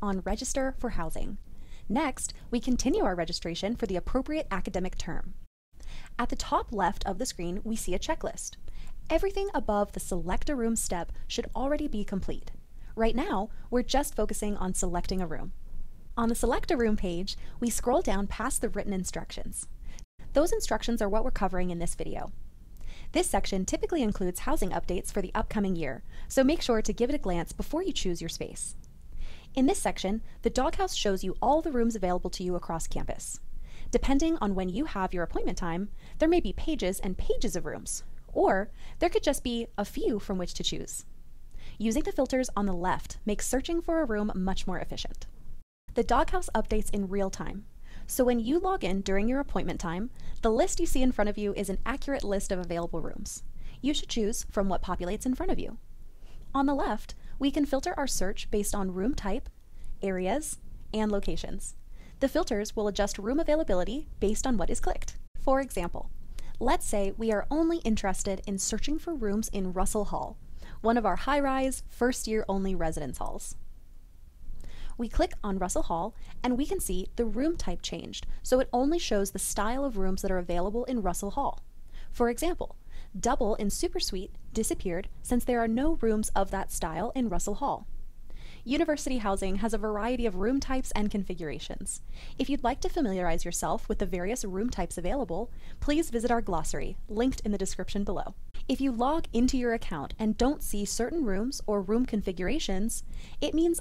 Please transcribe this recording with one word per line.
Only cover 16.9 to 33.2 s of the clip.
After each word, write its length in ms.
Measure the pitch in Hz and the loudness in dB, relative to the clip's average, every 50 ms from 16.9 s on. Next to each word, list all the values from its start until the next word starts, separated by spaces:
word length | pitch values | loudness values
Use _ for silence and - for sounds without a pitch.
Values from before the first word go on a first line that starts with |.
| 214 | 4
page, 400 | 214 - 185 170 170 190 196 - - - - - - | 4 2 0 0 0 -2 -2 -4 -6 -6 -8 -4 -2
we 100 | 240 233 | -2 0
scroll 320 | - - - 247 254 339 | 0 2 2 4 4 4
down 260 | 349 247 214 202 202 202 | 4 4 2 2 2 0
past 340 | - - 220 262 - - | -2 -2 -2 -2 0 0
the 80 | - 226 | 0 0
written 240 | - 202 - 202 196 | 0 0 0 0 -2
instructions. 760 | 185 180 - - 160 - - - - - - - - - - - - - - - - - - _ - - - | -2 -2 -2 -4 -6 -6 -6 -6 -6 -6 -6 -6 -6 -8 -8 -10 -8 -8 -8 -8 -8 -10 -14 _ -12 -10 2
Those 220 | - 269 311 349 466 | 4 4 6 6 4
instructions 480 | 427 - - 233 220 - - 233 233 | 2 2 0 0 0 2 0 0 2
are 80 | 220 196 | 2 2
what 160 | 202 220 226 | 2 2 4
we're 60 | 254 | 2
covering 400 | - - 202 185 180 180 180 180 | 4 4 2 2 2 2 2 2
in 80 | 175 170 | 0 0
this 160 | 170 170 - | -2 -2 -2
video. 360 | - - - - - - - - - - - - - - - - - - - - - - - - | -2 -4 -4 -4 -4 -6 -6 -6 -8 -8 -10 -12 -14 -16 -16 -12 -8 -8 -8 -8 -8 -8 -2 0
This 160 | 311 359 - | 2 2 4
section 340 | - 196 - - 202 190 185 | 2 2 2 2 2 0 0
typically 380 | - 285 - - 403 370 320 | 0 0 -2 0 0 0 2
includes 400 | 240 208 196 - 190 180 180 - | 2 2 2 2 0 0 -2 -2
housing 300 | - - 294 320 208 185 | 0 2 2 4 2 2
updates 420 | 196 180 - - 175 170 - - - | 0 0 0 0 0 -2 -2 -2 -2
for 80 | 208 | -2
the 100 | 180 180 - | -2 0 0
upcoming 440 | - 220 - - 220 202 190 185 165 | -2 -2 0 0 0 2 2 2 0
year, 260 | 160 131 131 - - - - - - - | 0 -2 -4 -6 -8 -10 -8 -8 -8 0
so 160 | - 269 262 | 4 4 6
make 180 | 262 320 - | 6 4 4
sure 200 | - - 233 220 | 2 2 2 4
to 120 | 214 - 196 | 2 2 2
give 160 | - 233 254 | 2 2 2
it 60 | 294 | 2
a 40 | 285 | 2
glance 340 | - 202 180 170 165 - - | 0 0 0 0 0 -2 -4
before 280 | - - - - 320 | -6 -4 -2 -2 -2
you 120 | 381 370 - | 0 0 0
choose 280 | - - 190 175 - | 0 0 0 0 -2
your 80 | 160 165 | -4 -6
space. 460 | - - - - - - - - - - - - - - - - - - - - - - - - - | -6 -6 -8 -8 -6 -8 -8 -8 -8 -10 -12 -14 -16 -16 -12 -8 -6 -4 -4 -4 -4 -6 -10 -4 0
In 100 | 269 254 | 4 4
this 140 | 294 311 - | 4 4 4
section, 420 | - 202 185 - - 185 202 226 - - - - | 2 0 -2 0 0 0 0 0 -2 -6 -8 -2
the 80 | - 226 | -2 0
Doghouse 440 | - 254 240 320 - - 381 - - | 2 2 2 2 2 2 0 0 0
shows 300 | - - 208 196 190 - | 0 2 2 2 2 0
you 140 | 185 170 - | -2 -2 2
all 200 | - 233 285 320 | 2 4 4 4
the 100 | 320 330 | 2 2
rooms 240 | 269 240 233 233 220 | 2 2 2 2 2
available 340 | 214 185 180 180 180 - 180 | 2 2 2 2 2 0 -2
to 120 | - - 180 | -4 -2 -2
you 120 | 180 180 | -2 -2
across 300 | 175 - - 165 165 - | -2 -2 -2 -4 -2 -2
campus. 540 | - - - - - - - | -2 0 0 0 -2 -4 -6